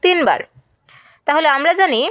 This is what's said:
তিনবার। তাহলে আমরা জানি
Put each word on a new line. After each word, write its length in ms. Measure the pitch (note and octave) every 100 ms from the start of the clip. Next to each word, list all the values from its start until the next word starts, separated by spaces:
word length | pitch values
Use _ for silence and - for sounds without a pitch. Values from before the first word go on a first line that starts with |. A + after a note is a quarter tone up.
তিনবার। 360 | F4+ F4+ B3+ D3 - _ _ _ _ - _ _ -
তাহলে 200 | D4 D#4 C#4
আমরা 140 | D4+ F4
জানি 200 | F#4+ A3+ C#4+